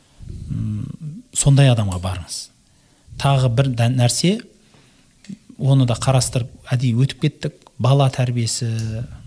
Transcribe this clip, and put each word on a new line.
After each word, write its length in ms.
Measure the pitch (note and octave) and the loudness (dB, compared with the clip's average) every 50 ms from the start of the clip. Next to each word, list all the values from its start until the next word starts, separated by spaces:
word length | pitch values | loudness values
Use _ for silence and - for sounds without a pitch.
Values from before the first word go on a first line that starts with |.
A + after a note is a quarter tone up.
| _ _ _ - - - - - - - | _ _ _ -20 -16 -14 -14 -12 -10 -8
м, 400 | - A2 A2 G#2+ G#2+ G#2 - - - - D#3 D3 D#3 A3+ - _ - | -8 -6 -6 -6 -6 -6 -8 -10 -12 -14 -14 -14 -14 -16 -16 _ -4
сондай 320 | - - C#3+ C#3 C3+ C#3 C3 A#2+ | 0 2 4 6 6 6 6 4
адамға 260 | A2 G#2 G2 F2+ F2+ | 4 0 -2 -4 -4
барыңыз. 380 | F2 F#2+ F#2 F2 E2 - - - - - _ _ _ _ _ _ _ _ _ _ _ - A2+ A#2 | -4 -6 -6 -6 -8 -10 -12 -14 -14 -14 _ _ _ _ _ _ _ _ _ _ _ -18 -8 -2
Тағы 300 | - C#3 C#3 C3 C3 B2+ | 0 2 2 4 2 2
бір 160 | A2+ B2+ C#3 C3+ B2 | 2 2 2 2 2
дә-, 160 | A2+ A#2 A#2 | 2 2 2
нәрсе, 460 | C3 B2+ A#2+ A#2+ - - - E3+ G#3 A#3 - - _ _ _ _ _ _ _ _ _ _ _ _ _ _ - - - - _ - - - | 2 2 2 2 2 2 0 0 0 0 -4 -10 _ _ _ _ _ _ _ _ _ _ _ _ _ _ -20 -18 -18 -18 _ -20 -10 -4
оны 240 | C#3 C3+ C#3 C3+ B2+ A#2+ | 0 2 4 4 4 2
да 80 | A2+ - | 0 -2
қарастырып, 480 | - C3+ C3 B2 - - - B2+ A#2 - - - - - | 0 2 2 2 2 0 -2 -4 -6 -6 -10 -18 -8 -4
әдейі 320 | B2+ A#2+ C3 B2 A2 A#2+ C3+ | -2 0 0 0 2 2 0
өтіп 220 | - - - - | 0 0 -2 -4
кеттік, 320 | D3 - - - D3+ - - - - _ - A2+ | -4 -4 -4 -8 -10 -10 -12 -18 -16 _ -2 0
бала 240 | A#2+ C#3 C#3 C#3 C3 | 2 4 4 4 2
тәрбиесі, 640 | - - B2 B2 A#2+ A#2+ A#2 A2+ - - B2 A2+ A2+ A2 A2+ A2 A2 A2+ B2 - - - - | 0 0 -2 -2 -2 -2 -2 -2 -4 -4 -4 -6 -4 -6 -6 -6 -6 -8 -8 -10 -12 -16 -18